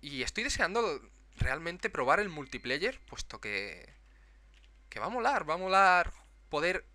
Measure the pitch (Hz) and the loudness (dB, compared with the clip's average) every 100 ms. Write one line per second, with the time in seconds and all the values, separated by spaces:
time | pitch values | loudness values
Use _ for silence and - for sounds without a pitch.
0 | 147 139 123 - 247 - 170 214 220 139 | -10 -6 -4 -4 -4 0 0 0 0 -4
1 | - - - - 127 139 165 175 - - | -10 -20 -20 -2 0 0 -4 -6 -6 -2
2 | 127 165 208 151 135 123 123 139 202 262 | 4 4 2 -6 -8 -8 -4 -2 -2 -6
3 | - - - 110 107 101 101 - - - | -14 -14 -12 -10 -6 -4 -4 -10 -18 -20
4 | - - - - - - - - - - | -20 -20 -20 -20 -20 -20 -20 -20 -14 -6
5 | 123 247 233 269 151 165 185 190 190 180 | -4 0 0 0 0 -2 4 6 8 6
6 | 170 - - - - 147 165 185 - | 2 -6 -20 -20 -6 0 0 0 -6